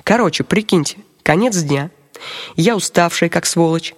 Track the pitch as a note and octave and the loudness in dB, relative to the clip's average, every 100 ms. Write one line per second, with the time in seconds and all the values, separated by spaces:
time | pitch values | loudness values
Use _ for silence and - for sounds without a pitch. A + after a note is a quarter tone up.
0 | - A3+ G3 - - G#3+ G#3+ F3+ C#3+ - | 0 2 2 -2 -2 -2 2 0 0 -6
1 | - _ - D#3 B3 F#3+ D3 C#3 D3+ - | -18 _ 0 2 2 0 -2 -2 -4 -12
2 | _ - - - - - E3 A3 - - | _ -20 -16 -16 -8 0 2 2 0 2
3 | E3+ - E3+ E3+ - - E3 E3 - | 2 2 0 0 0 2 2 0 -4